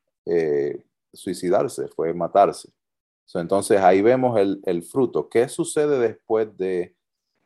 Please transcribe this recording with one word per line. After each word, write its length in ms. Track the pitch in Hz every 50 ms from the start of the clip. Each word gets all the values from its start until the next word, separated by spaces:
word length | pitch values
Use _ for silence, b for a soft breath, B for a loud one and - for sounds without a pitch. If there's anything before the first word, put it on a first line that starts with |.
| _ _ _ _ _
eh, 600 | - 85 85 80 78 73 71 71 71 - - - _ _ _ _ _ -
suicidarse, 760 | - - 196 180 - - 90 90 - - 135 - - 69 69
fue 260 | - - 80 82 82
matarse. 560 | 87 85 80 - 98 101 82 76 - - - _ _ _ _ _ _ _ _ _ _ _
So, 140 | _ - 92
entonces 400 | 85 82 95 98 104 - 113 98
ahí 200 | 95 90 92 95
vemos 380 | 98 117 127 131 131 127 117 107
el, 220 | 98 98 95 - -
el 200 | - 90 85 85
fruto. 440 | - - 139 131 - - 76 73 -
¿Qué 200 | - 113 120 127
sucede 500 | - - 165 - - 156 147 147 147 131
después 580 | 120 110 107 - _ - 113 110 110 107 101
de, 380 | - 92 95 92 90 87 90 _ _ _ _ _ _ _ _ _ _ _